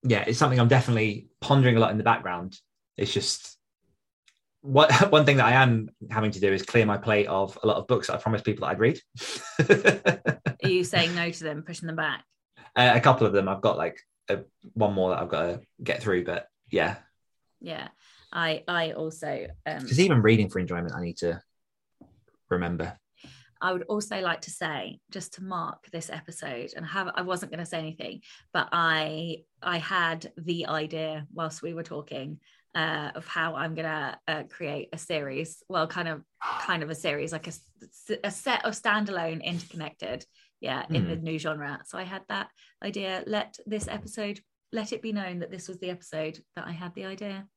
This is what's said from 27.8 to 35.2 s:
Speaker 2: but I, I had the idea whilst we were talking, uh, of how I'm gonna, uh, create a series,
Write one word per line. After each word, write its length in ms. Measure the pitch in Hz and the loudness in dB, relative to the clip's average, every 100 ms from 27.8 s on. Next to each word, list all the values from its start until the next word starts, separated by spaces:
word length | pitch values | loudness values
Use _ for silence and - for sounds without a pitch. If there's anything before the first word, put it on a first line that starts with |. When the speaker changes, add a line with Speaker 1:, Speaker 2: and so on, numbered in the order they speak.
| 160 165 - - - - _ | -8 -10 -12 -12 -18 -20 _
Speaker 2:
but 180 | 175 - | -2 0
I, 720 | 170 165 160 156 156 170 160 _ _ | 2 4 2 0 -4 -6 -8 _ _
I 160 | 175 175 | -4 -4
had 540 | 156 190 170 165 - - | -2 0 0 -2 -8 -12
the 280 | 165 170 - | -6 -4 -2
idea 600 | 156 156 160 156 156 147 | -4 -4 -6 -6 -8 -12
whilst 280 | - 160 160 | -8 -8 -6
we 120 | 170 | -10
were 100 | 165 | -8
talking, 560 | 165 156 147 147 135 151 _ _ _ 170 | -10 -10 -10 -10 -10 -12 _ _ _ -4
uh, 360 | 160 156 147 - | -2 -2 -6 -10
of 120 | 165 | -8
how 280 | 175 165 156 | -4 -4 -2
I'm 200 | 160 160 | -6 -4
gonna, 420 | 160 156 139 - - | -6 -4 -6 -8 -6
uh, 160 | 156 151 | -6 -8
create 400 | - 160 147 - | -10 -8 -8 -10
a 40 | 165 | -14
series, 640 | - 160 | -6 -4